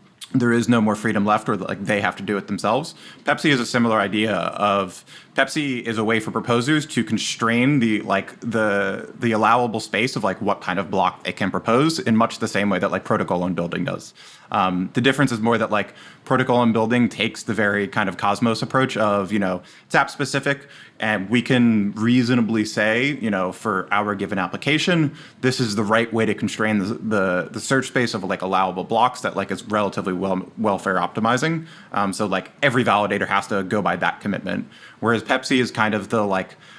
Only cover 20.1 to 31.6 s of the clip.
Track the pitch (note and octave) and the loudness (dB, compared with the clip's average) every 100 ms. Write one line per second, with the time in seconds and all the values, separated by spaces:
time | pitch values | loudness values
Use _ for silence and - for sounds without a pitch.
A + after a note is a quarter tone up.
20.1 | - C#3 C#3 C#3 C#3 - - - - A2 | -4 -4 -2 -2 -4 -6 -20 -20 -6 -2
21.1 | G#2 F#2+ A#2+ A#2+ B2+ A#2+ G#2+ G2+ G#2+ A#2 | -2 2 0 2 4 6 4 0 0 2
22.1 | B2+ A#2+ B2 A2 A2 G#2 A#2 G#2+ A#2 C#3 | 4 4 2 2 0 0 0 2 2 0
23.1 | C#3+ A2 G2 F#2 - A2+ F#2+ - G#2 G#2 | -2 -2 -2 -2 -4 -4 -2 0 0 0
24.1 | G2 G2 G2 F2 - C#3 D3+ F#3+ E3+ D3 | -2 -4 -2 -4 -4 0 0 2 2 0
25.1 | - - - B2+ B2+ A#2 G2+ G#2 A2+ A2+ | -2 -20 -2 0 0 -2 0 2 2 2
26.1 | A2+ G#2+ G2+ G#2 - G#2+ G#2 F#2+ - A2 | 0 0 0 -4 -2 0 0 -2 -4 -2
27.1 | G#2 F#2+ F2+ E2 A2 - C3+ B2+ C3 A#2 | 0 2 0 -2 -8 0 0 2 -2 0
28.1 | G#2+ F#2+ F#2 F#2+ F#2+ F#2 F#2 E2+ A2 B2 | -2 -4 -4 0 2 0 -2 -2 2 2
29.1 | - G#2 G2 G2 F#2+ - G#2+ G2 G2+ F#2+ | 0 -4 -2 -4 -6 -2 0 0 -2 -4
30.1 | F2+ F#2+ F#2+ - - G#2+ F#2+ G2 F#2 F2 | -2 -2 -2 -6 -2 -2 0 0 0 -2
31.1 | A2+ A2+ B2 D#3+ E3 | 0 0 2 0 -4